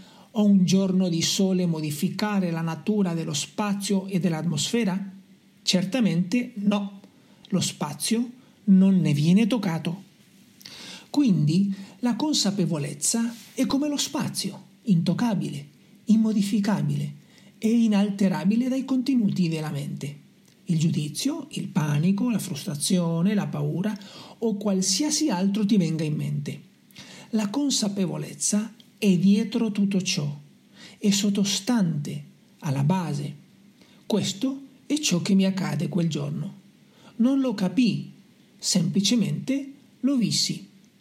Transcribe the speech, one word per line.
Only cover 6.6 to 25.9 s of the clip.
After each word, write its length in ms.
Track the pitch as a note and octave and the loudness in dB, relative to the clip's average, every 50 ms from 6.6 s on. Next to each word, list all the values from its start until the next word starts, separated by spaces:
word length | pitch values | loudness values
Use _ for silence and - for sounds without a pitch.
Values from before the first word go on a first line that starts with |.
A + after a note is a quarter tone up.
| G3+ G#3 G#3 G#3 G3+ - - - - - _ _ _ - - - - - | 0 0 0 0 -2 -6 -10 -16 -20 -20 _ _ _ -20 -20 -20 -8 -4
Lo 120 | - - | -2 -2
spazio 680 | - - - - D3+ D3 C#3+ - - - A3 A#3 B3+ A#3+ - - - - _ _ - | -2 -4 -4 -6 -8 -8 -6 -6 -4 0 0 0 0 -2 -6 -14 -20 -20 _ _ 2
non 340 | G#3 F#3+ F#3 F#3+ G3 F#3+ F3+ | 6 6 8 8 6 6 4
ne 140 | D3+ D3 D3 | 4 4 2
viene 340 | C#3+ D3 E3+ F3+ G#3 A#3 G3 | 4 4 6 6 6 6 4
toccato. 560 | B3+ A3+ - E3+ E3 D#3+ - E3+ E3+ - - - _ _ _ _ _ _ - - _ - - - - - - - - - - - | 2 0 0 -2 -4 -2 -4 -4 -6 -6 -10 -18 _ _ _ _ _ _ -20 -20 _ -20 -20 -20 -20 -18 -18 -18 -18 -18 -16 -4
Quindi 640 | - C#4+ D4 A#3 F3 D3+ D3 D3 E3 F#3+ G3+ G3+ G3 - - - - - | 0 2 4 4 4 4 4 4 4 2 2 0 -2 -4 -10 -16 -10 -4
la 160 | A#3+ A#3+ A3+ | -2 -2 0
consapevolezza 1160 | - D4+ D#4 C#4 - - G3 G3 G3+ E3+ D#3 E3+ D3+ C#3+ D3 C#3+ - - - - A#3 A#3 A#3 - - - - - | 0 0 0 0 0 0 0 0 0 0 0 -2 -4 -4 -6 -6 -4 -4 -2 -2 -2 -2 -4 -6 -10 -16 -10 -4
è 120 | - C4 | -2 -2
come 220 | - C#4 C4+ D4 D4 | 0 0 0 0 -2
lo 100 | C#4+ C4+ | -2 -4
spazio, 680 | - - - C#4+ E3+ - - - - F#3+ - - - - _ _ - | -4 -4 -4 -4 -4 -4 -4 -6 -6 -6 -8 -12 -16 -20 _ _ -2
intoccabile, 840 | A#3+ F#3 E3 - F#3 E3+ - B3 A#3 G3+ E3 D3+ D3+ D3 - - - - _ _ _ - - _ | 2 2 2 2 2 0 0 0 0 0 -2 -4 -4 -8 -10 -12 -16 -20 _ _ _ -20 -8 _
immodificabile 1080 | - G#3+ A3+ A3 A3 G#3 G#3+ G3 - B3 G#3 G3 A3+ G3 D3+ D3 D3 C#3+ C#3+ D3 - - - - - - - - - - - | 2 4 4 4 4 2 0 0 2 0 0 0 0 0 0 0 0 -2 -2 -4 -6 -8 -12 -20 -20 -20 -20 -20 -20 -10 -4
e 120 | - G#3+ | 0 2
inalterabile 1000 | A#3 A#3+ A#3 G#3+ G#3 G3 G#3 G3+ G3 - G3+ F#3 E3+ D3+ D#3+ F#3+ A3+ A#3 B3+ B3+ | 2 4 4 4 4 4 2 2 2 2 2 2 2 2 2 2 2 2 2 0
dai 180 | C4 C4+ C4 | 0 -2 -2
contenuti 640 | - C4 C4 A#3+ C#4 C4+ A#3+ G#3 F3+ C#3+ F#3 F3 D#3+ | 0 -2 0 0 2 2 2 2 2 2 2 0 0
della 220 | D#3+ D#3 D#3 D3+ | 0 -2 -4 -4
mente. 540 | C#3+ C#3 D3 - D3 - C#3 C#3+ - - - - _ _ _ _ _ _ _ | -6 -6 -6 -8 -8 -8 -8 -10 -10 -12 -18 -20 _ _ _ _ _ _ _
Il 120 | - E3+ D#3 | -2 0 2
giudizio, 680 | D#3 E3 D3 D3 D3+ D3 - - - C4+ D#4+ E4 - - | 2 2 2 0 -2 -4 -6 -4 -4 -4 -4 -4 -8 -10
il 180 | - - - - | -10 -10 -10 -4
panico, 600 | - - D3+ D3+ D3 D3 D#3+ F#3 G3 G3+ B3 B3 | -2 -2 0 0 0 0 2 2 0 0 0 0
la 80 | A3 F#3 | -2 -2
frustrazione, 960 | - - D3 - - F#3+ D3 C#3+ - - G3 F3+ E3+ E3 E3 E3 E3+ G3+ A3 | -4 -6 -8 -8 -8 -8 -6 -6 -2 0 0 0 0 0 0 0 0 0 0
la 140 | G3 - - | 0 -2 -4
paura 500 | - D3+ D3 D3 D#3 E3 G3 G#3+ G#3 - - - - - - - - - | -4 -4 -4 -4 -2 -2 -4 -4 -6 -8 -10 -16 -20 -20 -20 -20 -10 -6
o 180 | A#3 A3+ G3+ G3+ | -4 -2 -2 -2
qualsiasi 720 | - G#3 F#3+ F#3+ F#3 - - - D4+ D4+ D4+ - D4+ D4 | -2 0 0 0 0 0 0 0 0 -2 0 0 0 0
altro 340 | G3 F3 G3 G3 G3 G#3+ G#3 | 0 0 0 0 0 0 2
ti 120 | G3+ A#3 G3 | 2 4 4
venga 260 | E3 D#3 | 4 2